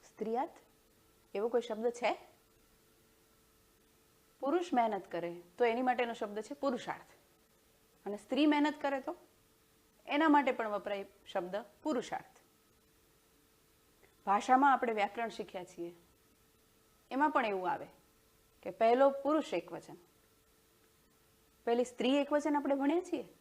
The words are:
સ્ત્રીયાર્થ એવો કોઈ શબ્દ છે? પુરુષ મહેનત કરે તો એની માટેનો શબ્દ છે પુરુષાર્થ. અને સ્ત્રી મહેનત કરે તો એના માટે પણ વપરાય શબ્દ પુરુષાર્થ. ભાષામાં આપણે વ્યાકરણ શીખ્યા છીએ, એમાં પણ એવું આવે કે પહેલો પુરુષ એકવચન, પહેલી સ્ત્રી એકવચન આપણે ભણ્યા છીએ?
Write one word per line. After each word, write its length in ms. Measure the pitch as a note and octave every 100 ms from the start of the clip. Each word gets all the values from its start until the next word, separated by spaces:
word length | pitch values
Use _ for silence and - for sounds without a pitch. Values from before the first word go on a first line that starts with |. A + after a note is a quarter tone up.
સ્ત્રીયાર્થ 540 | - - A3 A#3 E4 - _ _ _ _ _ _ _
એવો 160 | G3 A3+
કોઈ 120 | A#3+
શબ્દ 280 | A#3 G#3+ A#3
છે? 220 | A#3 B3 F4 - _ _ _ _ _ _ _ _ _ _ _ _ _ _ _ _ _ _ _ _ _
પુરુષ 340 | C4+ E4+ F4
મહેનત 340 | B3+ A3+ G3 -
કરે 180 | E3+ E3+ F3 - -
તો 80 | A#3+
એની 160 | A#3
માટેનો 320 | B3+ A#3+ A#3+
શબ્દ 280 | A3+ G#3+ G3+
છે 120 | A3
પુરુષાર્થ. 580 | C#4+ C#4 B3 - - - - _ _ _ _ _ _ _ _ -
અને 120 | G#3
સ્ત્રી 300 | - C4 D4+
મહેનત 320 | D4 D4 D4
કરે 180 | C#4+ C4+
તો 120 | B3+ F4+ - _ _ _ _ _ _ _ -
એના 240 | C#4+ D#4+
માટે 220 | D4 C4
પણ 160 | B3 A3+
વપરાય 380 | G#3 G3+ G3+ G3 _ -
શબ્દ 240 | G3 F3+ F#3+ A3+ _
પુરુષાર્થ. 560 | D#4 C4 - - - - _ _ _ _ _ _ _ _ _ _ _ _ _ _ _ _ - _ -
ભાષામાં 480 | G3+ G3+ C4 C#4
આપણે 200 | B3+ A#3+
વ્યાકરણ 360 | A3 G#3 A#3 A3+
શીખ્યા 340 | - G3 F#3+
છીએ, 280 | F3+ - E3+ F3 _ _ _ _ _ _ _ _ _ _ _
એમાં 200 | B3+ D4+
પણ 140 | D4 A3+
એવું 240 | G3 F3+
આવે 160 | D#3 E3 - _ _ _ _ _ _
કે 80 | -
પહેલો 380 | F3+ A3+ B3 C#4
પુરુષ 440 | C#4 C#4 D#4 -
એકવચન, 440 | F3+ - E3 - - - _ _ _ _ _ _ _ _ _ _ _ _ _ _ _ -
પહેલી 180 | A#3+
સ્ત્રી 340 | B3 - A#3+ C#4+
એકવચન 380 | C#4 D4 D4+ D4
આપણે 200 | C#4 C#4
ભણ્યા 260 | C#4 E4+
છીએ? 260 | F4+ D4+ - -